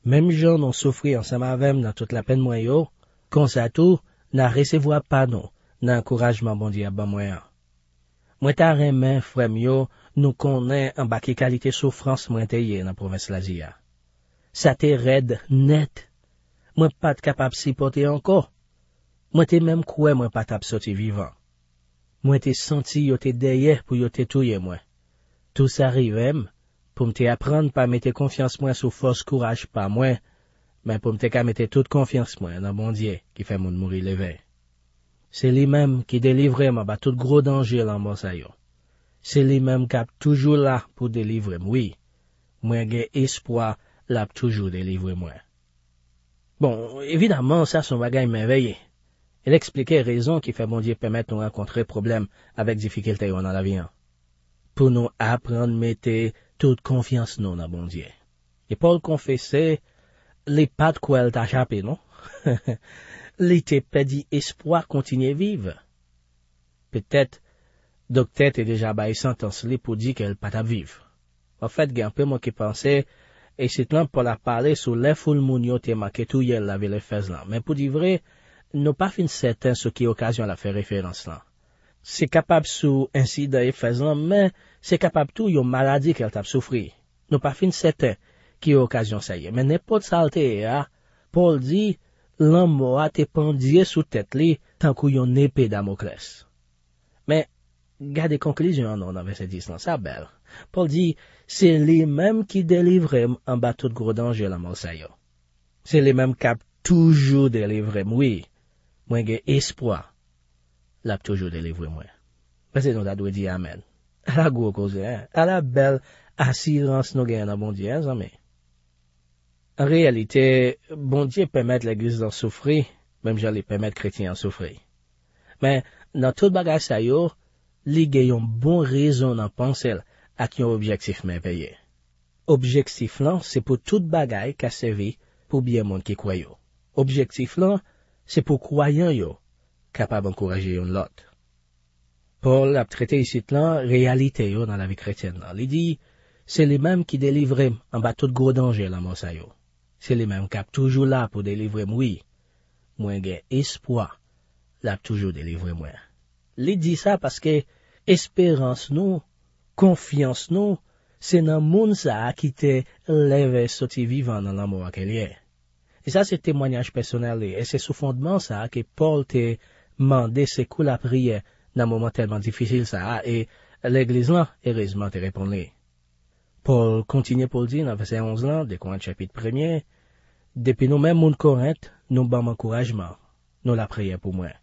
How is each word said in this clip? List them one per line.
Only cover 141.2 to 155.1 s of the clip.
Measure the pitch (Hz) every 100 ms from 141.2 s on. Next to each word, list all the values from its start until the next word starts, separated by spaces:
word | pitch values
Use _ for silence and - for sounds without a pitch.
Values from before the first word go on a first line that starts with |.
| _ _ _ _ _ _ _ _ _ _ _ _
Pòl | 131 131 135 139
ap | 117
trete | - 117 143
isit | 123 120 -
lan, | 139 160 160 127
reyalite | 123 127 127 135 - 104
yo | 101
nan | 113 101
lavi | 95 98
kretyen | - 98 92 87
nan. | - 95
Li | 131
di, | 151 170 151 _ _ _ _
se | - -
li | 147 143
menm | 156 185
ki | 165 139
delivre | 139 147 135 131 135
m | 113 _
anba | 113 113 -
tout | 135
gwo | 123 131
danje | 127 127 110 95
lan | 92
mò | 90 90
sa | 87
yo. | 82 - _ _ _ _ _
Se | - 120
li |
menm | 110 95 98
k | 104
ap | -
toujou | - 135 131
la | 135 131 113
pou | 104
delivre | 101 104 107 107
m, | 101
wi. | 117 127 87 _ _ _ _ _ _ _ -
Mwen | 101 101
gen | 95 87 _
espwa, | 131 139 - - 120 92 - _ _ _ _ _ _
l | -
ap | 98
toujou | -